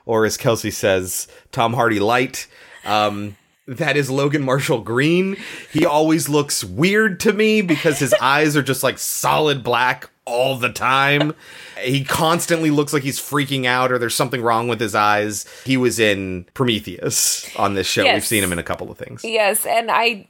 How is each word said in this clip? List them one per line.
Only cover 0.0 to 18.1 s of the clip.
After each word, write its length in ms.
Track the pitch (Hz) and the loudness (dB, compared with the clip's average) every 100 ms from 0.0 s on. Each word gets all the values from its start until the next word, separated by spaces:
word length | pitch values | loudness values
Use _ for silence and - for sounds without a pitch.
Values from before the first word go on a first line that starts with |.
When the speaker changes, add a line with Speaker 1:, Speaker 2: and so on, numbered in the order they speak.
Speaker 1:
or 200 | - 110 110 | -2 2 2
as 100 | - | 0
Kelsey 360 | 117 110 107 | 0 0 -2
says, 560 | - 104 95 92 - - - _ | -2 0 0 0 -6 -10 -16 _
Tom 220 | 131 113 | -2 0
Hardy 260 | 123 117 104 | 2 0 2
Light. 480 | 104 123 131 - - - - - | 2 2 0 -6 -14 -20 -20 -12
Um, 520 | 101 107 104 101 104 101 _ _ - | -2 0 0 -2 -8 -12 _ _ -12
that 280 | 127 151 143 | -4 -2 0
is 140 | 131 | 0
Logan 320 | 139 143 151 | 0 0 0
Marshall 380 | 131 139 143 123 | 0 0 0 -2
Green. 560 | 104 120 151 175 190 196 - - - | -2 0 2 2 0 -4 -12 -16 -6
He 140 | 151 170 | 0 2
always 420 | 147 160 160 139 | 2 2 2 2
looks 360 | 147 143 - | 0 0 -4
weird 560 | 98 98 185 208 220 175 | -4 0 2 4 2 2
to 120 | 220 | 0
me 300 | 202 220 214 | 2 4 2
because 380 | 175 147 165 143 | 2 0 0 0
his 120 | 139 | 2
<laughs> 60 | 605 | 2
eyes 360 | 127 143 156 147 | 4 4 2 2
are 80 | |
just, 180 | 127 127 | 0 0
like, 160 | 127 107 | -2 -2
solid 640 | - - 139 147 151 139 | -6 -2 0 2 0 0
black 480 | 120 120 127 135 - _ | 0 0 2 -2 -8 _
all 320 | - 120 131 127 | -4 0 0 0
the 160 | 117 | -4
time. 640 | 107 120 135 139 143 151 - - - - - | -2 2 2 4 2 0 -4 -14 -20 -18 -8
He 240 | 127 139 | -2 -2
constantly 680 | 135 - 160 170 170 165 160 | -2 0 2 2 0 0 2
looks 200 | 147 147 | 2 0
like 120 | 151 | -2
he's 160 | 135 - | -2 -6
freaking 440 | - 143 139 135 | -4 -2 -2 -2
out 280 | 127 127 127 | 0 2 2
or 60 | 123 | 0
there's 160 | 117 - | 0 0
something 260 | 135 127 | -2 0
wrong 240 | 117 113 120 | 0 2 0
with 140 | 113 | -2
his 160 | 110 107 | 0 2
eyes. 500 | 104 104 107 101 - - | 2 2 0 -4 -10 -8
He 120 | 127 131 | -2 2
was 240 | 123 104 | 2 4
in 460 | 107 98 95 90 - | 2 2 -2 -8 -8
Prometheus 960 | - 123 104 - 87 - - - - - | -2 0 -2 -4 -8 -4 0 0 -2 -6
on 200 | - 101 | -2 0
this 120 | 95 90 | 0 0
show. 160 | 110 | 2
We've 120 | 95 | 2